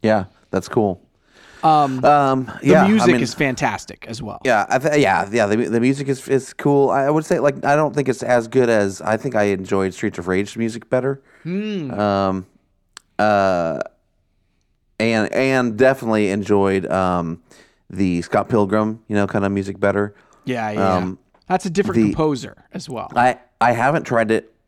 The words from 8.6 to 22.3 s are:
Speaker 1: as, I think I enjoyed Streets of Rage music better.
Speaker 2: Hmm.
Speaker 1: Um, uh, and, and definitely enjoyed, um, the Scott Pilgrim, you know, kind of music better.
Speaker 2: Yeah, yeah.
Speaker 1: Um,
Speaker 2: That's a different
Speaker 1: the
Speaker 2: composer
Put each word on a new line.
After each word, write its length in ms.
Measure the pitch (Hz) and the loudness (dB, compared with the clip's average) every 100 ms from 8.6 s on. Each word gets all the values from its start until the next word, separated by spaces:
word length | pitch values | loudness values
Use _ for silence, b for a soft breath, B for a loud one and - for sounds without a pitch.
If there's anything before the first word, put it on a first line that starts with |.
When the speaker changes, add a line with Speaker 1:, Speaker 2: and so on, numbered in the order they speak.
| 120 | 2
Speaker 1:
as, 320 | 113 101 95 | 2 0 -4
I 160 | 82 107 | -4 -4
think 180 | - 113 | -2 0
I 100 | 101 | 0
enjoyed 480 | 95 92 98 95 90 | 0 -2 -2 -2 -2
Streets 240 | 107 98 | -6 -6
of 80 | 87 | -2
Rage 280 | 92 101 - | -2 -2 -4
music 320 | 113 113 - | -6 -6 -4
better. 300 | 127 131 139 b b | -2 -2 -6 b b
Speaker 2:
Hmm. 500 | 156 185 214 202 143 | -10 -8 -6 -8 -8
Speaker 1:
Um, 540 | 107 104 98 98 95 92 _ _ _ _ - _ _ | -2 0 2 0 -2 -8 _ _ _ _ -20 _ _
uh, 600 | 107 104 95 90 85 80 - _ _ _ _ _ _ _ _ _ _ _ | 2 4 2 2 -2 -4 -8 _ _ _ _ _ _ _ _ _ _ _
and, 320 | 113 113 107 | -2 0 0
and 440 | - 131 131 123 107 | 0 0 2 0 2
definitely 520 | 131 135 113 110 104 | 2 2 0 0 2
enjoyed, 560 | 101 95 104 98 95 87 | -2 0 2 2 0 0
um, 540 | 92 92 90 82 82 _ b b b b | -2 0 0 -4 -8 _ b b b b
the 320 | 90 95 87 | -2 -2 0
Scott 280 | 82 107 101 | -2 -2 0
Pilgrim, 520 | 120 101 107 107 110 _ | 0 2 0 -2 -6 _
you 80 | 104 | -2
know, 120 | 101 | 0
kind 180 | 110 98 | 0 -2
of 60 | |
music 280 | 98 95 101 | -2 -4 -2
better. 340 | 101 98 101 101 b b - | 0 0 -2 -6 b b -8
Speaker 2:
Yeah, 240 | 123 110 | -6 -4
yeah. 220 | 107 98 92 | -2 0 0
Speaker 1:
Um, 240 | 92 95 _ _ _ | -2 -8 _ _ _
Speaker 2:
That's 180 | 185 196 | -4 -4
a 40 | |
different 260 | 165 202 175 | -4 0 2
Speaker 1:
the 60 | |
Speaker 2:
composer 600 | 107 - 156 | 2 2 -2